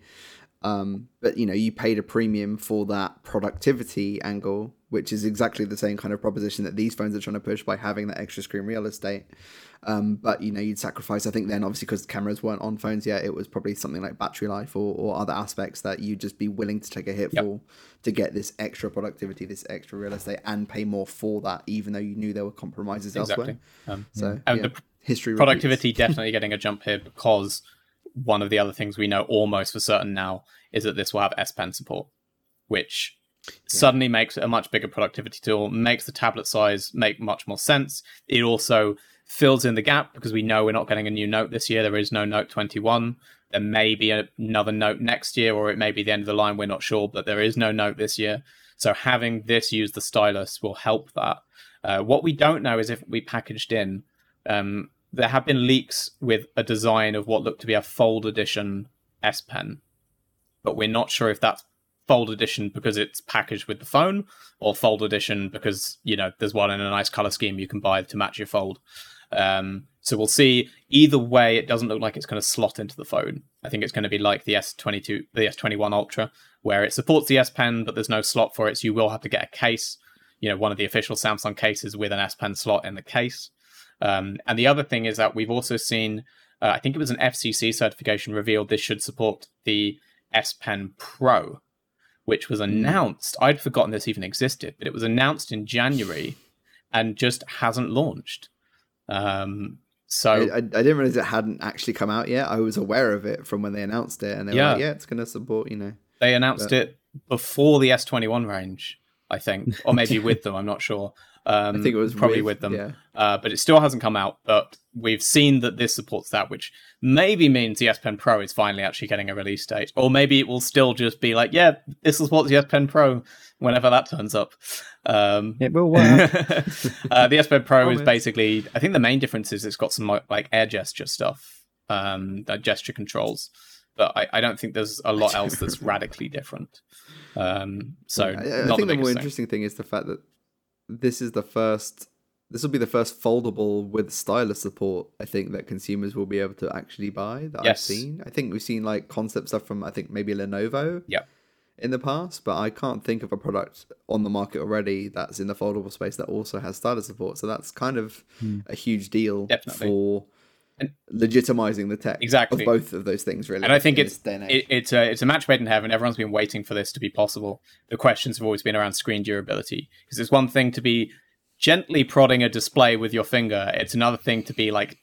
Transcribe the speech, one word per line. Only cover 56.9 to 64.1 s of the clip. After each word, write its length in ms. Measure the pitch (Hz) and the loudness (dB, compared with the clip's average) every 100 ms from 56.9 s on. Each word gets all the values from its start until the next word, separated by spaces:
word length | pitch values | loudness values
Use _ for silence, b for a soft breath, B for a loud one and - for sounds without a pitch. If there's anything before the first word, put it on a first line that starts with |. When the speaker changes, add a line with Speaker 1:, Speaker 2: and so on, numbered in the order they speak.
| 110 107 | 4 2
Speaker 2:
of 120 | 107 104 | 0 0
what 160 | 107 | 0
looked 180 | 120 - | -2 -6
to 40 | 113 | 0
be 80 | |
a 80 | 107 | 0
Fold 420 | - - 113 110 107 | 0 2 2 2 -2
Edition 600 | 107 101 107 101 98 107 _ _ _ | -2 -2 -2 -4 -6 -10 _ _ _
S 180 | 107 - | -2 -2
Pen, 400 | - - - 147 _ _ _ _ _ _ _ _ | -8 -10 -10 -14 _ _ _ _ _ _ _ _
but 140 | 110 - | -6 -2
we're 120 | 107 | 0
not 220 | 113 110 | 0 -2
sure 200 | - 113 | 0 0
if 100 | 101 | 2
that's 240 | 110 - - _ _ _ - | 0 0 -8 _ _ _ 2
Fold 240 | 123 113 | 4 2
Edition 400 | 107 113 - 104 | -2 -2 -2 -6
because 240 | - 113 104 | -4 -2 -2
it's 240 | 104 - | -2 -6
packaged 460 | - 110 - 101 - | -4 -4 -2 -6 -8
with 120 | 101 | -10
the 40 | - | 0
phone, 380 | 139 180 | 2 2